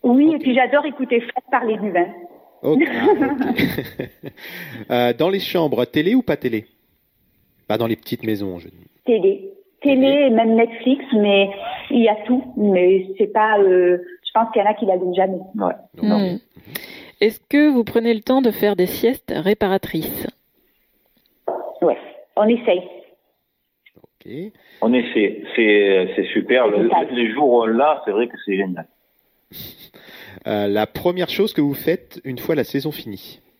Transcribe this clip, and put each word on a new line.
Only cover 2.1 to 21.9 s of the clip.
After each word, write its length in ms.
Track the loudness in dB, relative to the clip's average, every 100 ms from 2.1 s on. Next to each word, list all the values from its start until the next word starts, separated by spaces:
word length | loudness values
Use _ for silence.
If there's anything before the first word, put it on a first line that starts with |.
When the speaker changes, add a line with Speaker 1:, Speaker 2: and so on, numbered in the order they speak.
| -6 -20 -20 _ _
Speaker 2:
Ok. 200 | 0 2 2
Ah, 180 | 2 2 2 0 -2 -2
ok. 120 | 0
<laughs> 1300 | -2 -2 -10 -10 -12 _ -20 -18 -18 -16 -16 -16 -4
Euh, 220 | 0 2
dans 160 | 2 0
les 100 | 0
chambres, 440 | -2 -2 0 0
télé 300 | 0 0 2
ou 80 | 0
pas 140 | 0 -4
télé ? 280 | -2 -4 -8 _ _ _ _ _ _ _ _ _ -6
Pas 100 | -2
dans 80 | -2
les 100 | -4
petites 280 | -6 -6
maisons, 340 | -4 -4 -6 -10
je 100 | -16
dis. 180 | -20 -20 _
Speaker 1:
Télé. 480 | -2 2 2 0 -8 -20 _ _
Télé 180 | 0 2
Speaker 2:
Télé. 260 | 4 4 4
Speaker 1:
et 40 |
même 240 | 4 4 4
Netflix, 480 | 2 0 0 0 0
mais 380 | 2 4 4 2 -2 -10 -10 -2
il 100 | 2
y 60 | 2
a 80 | 2 0
tout. 160 | -2 -2 -2
Mais 500 | 2 4 4 4 0 -2
c'est 140 | 0
pas, 260 | 2 2 4
euh, 380 | 6 6 4 0 -4 -16 -4
je 40 |
pense 160 | -2 0
qu'il 100 | 2
y 20 |
en 60 | 2
a 40 |
qui 120 | 0 0
l'allument 280 | 0 0
jamais. 240 | 0 0 -2 -10 -4
Speaker 3:
Ouais. 180 | -4 -4 -14
Speaker 2:
Donc, 140 | -4 0
Speaker 4:
Hmm. 280 | 2 0 -4 _ -20 -16 -16 -16 -20 -20 _
Est-ce 200 | -2 -2 _
que 200 | 4 4
vous 140 | 4
prenez 300 | 0 0 0
le 60 | -2
temps 200 | 2 2
de 80 | 2
faire 240 | 2 0 2
des 100 | -2
siestes 460 | 0 -2 -2 -8 -4
réparatrices ? 920 | -2 0 0 0 -2 -6 -6 -8 -12 _ _ _ _ _ _ _ _ _ _ _ -10 -10 -10 -2
Speaker 1:
Ouais, 160 | -2